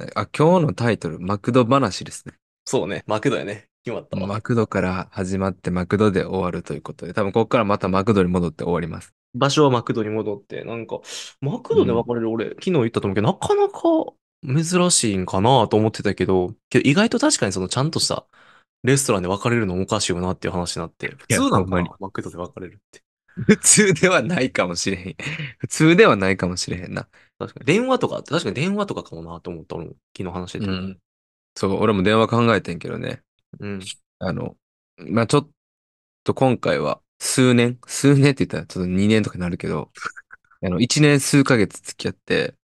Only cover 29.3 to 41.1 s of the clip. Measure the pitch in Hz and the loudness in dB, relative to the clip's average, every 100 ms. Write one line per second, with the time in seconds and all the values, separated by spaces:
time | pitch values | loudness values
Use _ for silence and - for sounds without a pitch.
29.3 | 85 90 82 - 87 82 - _ - 92 | -14 -12 -12 -12 -12 -12 -16 _ -12 -10
30.3 | 90 87 104 101 92 95 92 _ _ _ | -8 -10 -8 -6 -6 -8 -14 _ _ _
31.3 | _ _ - 98 95 107 101 92 110 110 | _ _ -4 -2 0 2 2 2 4 2
32.3 | 117 117 101 - 85 - 82 82 - _ | 2 2 2 -2 -10 -8 -8 -8 -10 _
33.3 | _ _ - 101 98 95 - _ - 92 | _ _ -16 -12 -12 -12 -16 _ -10 -8
34.3 | 90 - - _ _ _ _ 85 107 113 | -6 -8 -14 _ _ _ _ -4 -2 2
35.3 | 147 151 _ _ _ _ _ _ _ - | 2 0 _ _ _ _ _ _ _ -6
36.3 | - 131 113 - 73 73 - _ _ - | 0 2 2 0 0 -2 -6 _ _ -4
37.3 | - 127 120 120 123 - - 135 139 143 | 2 4 6 2 -2 -12 0 4 6 6
38.3 | 135 87 76 82 - 90 92 104 110 101 | 4 -2 -4 -8 -6 -2 2 4 4 2
39.3 | 87 87 87 82 80 - - - - _ | -4 -6 -6 -6 -6 -8 -12 -12 -12 _
40.3 | - _ - 92 87 - 151 147 | -20 _ -8 -4 0 0 4 4